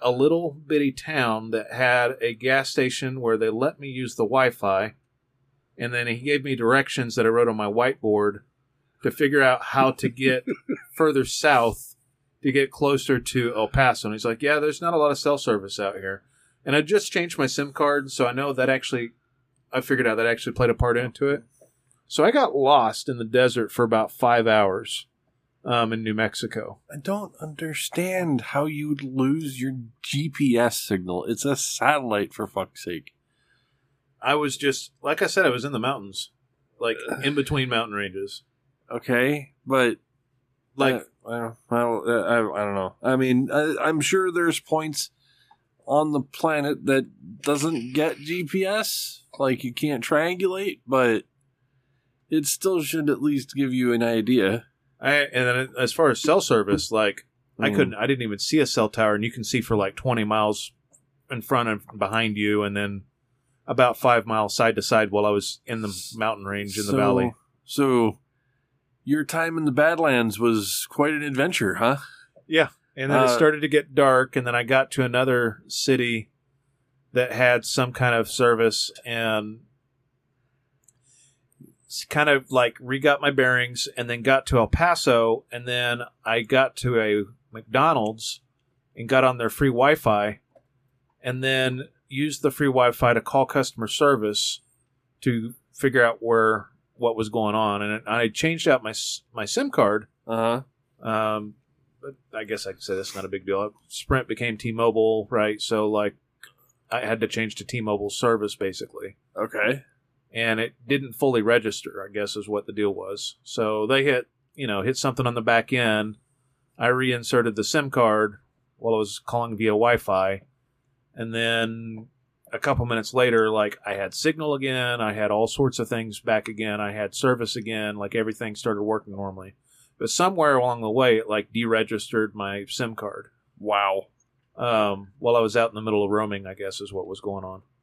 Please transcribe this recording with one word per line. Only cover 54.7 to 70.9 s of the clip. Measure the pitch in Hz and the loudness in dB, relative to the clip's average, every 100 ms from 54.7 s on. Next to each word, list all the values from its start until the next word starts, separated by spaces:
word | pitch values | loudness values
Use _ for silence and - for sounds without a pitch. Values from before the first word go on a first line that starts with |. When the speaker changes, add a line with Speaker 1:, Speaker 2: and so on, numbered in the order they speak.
| _ _ _ | _ _ _
Speaker 1:
I, | 131 147 143 | 0 0 0
and | 127 123 | 0 0
then | 123 131 123 | 0 -4 -2
as | 120 | -2
far | - 156 | 2 2
as | 117 | 2
cell | 151 185 | 2 2
service, | - 117 98 98 - | 4 2 2 0 0
like, | 110 104 - - _ _ - | 0 0 -2 -14 _ _ -4
I | 135 | 0
Speaker 2:
Mm. | - | 2
Speaker 1:
couldn't, | 123 | 0
I | 101 120 | 0 -2
didn't | 135 | -2
even | 113 101 | -2 -6
see | - 156 | 0 2
a | 135 | 2
cell | - 110 | 2 0
tower, | - 107 | 2 2
and | 104 | 2
you | 113 | -2
can | 120 | -6
see | 104 127 | -4 -4
for, | - 110 | 0 0
like, | 98 - | 0 -4
twenty | 131 117 | -2 -2
miles | 104 107 107 104 - - _ _ _ _ _ | 0 2 2 0 -8 -16 _ _ _ _ _
in | 123 | -12
front | - 127 117 | -2 0 0
and | 107 - 107 | -4 -8 -4
behind | 101 110 113 104 | -2 0 0 0
you, | 104 104 | 2 2
and | 101 101 | 0 -2
then | 101 98 - _ _ _ _ _ - | -4 -8 -14 _ _ _ _ _ -6
about | 123 123 113 | 4 4 4
five | 127 120 110 | 2 2 2
miles | 110 104 - | -2 -2 2
side | 113 107 | 2 2
to | |
side | - 110 107 | 0 2 2
while | 104 104 | 2 2
I | |
was | 101 - - - | 0 -2 -10 -10
in | 113 | -6
the | 104 90 - 113 | -6 -8 -12 -4
mountain | 110 104 98 | -4 -4 -6
range | 101 101 101 | -6 -6 -6
in | 101 | -2
the | |
Speaker 2:
So, | - | 2
Speaker 1:
valley. | 101 127 123 - _ _ | 2 2 0 -4 _ _
Speaker 2:
so | - - 135 123 110 - _ _ _ _ _ _ _ _ | -10 -2 2 2 2 -2 _ _ _ _ _ _ _ _
your | - 151 | -4 -2
time | 143 165 165 165 | -2 -2 -2 -2
in | 151 | 0
the | |
Badlands | 135 156 165 160 127 113 104 | 4 4 4 2 4 2 2
was | 117 110 101 - - | 2 2 0 -6 -6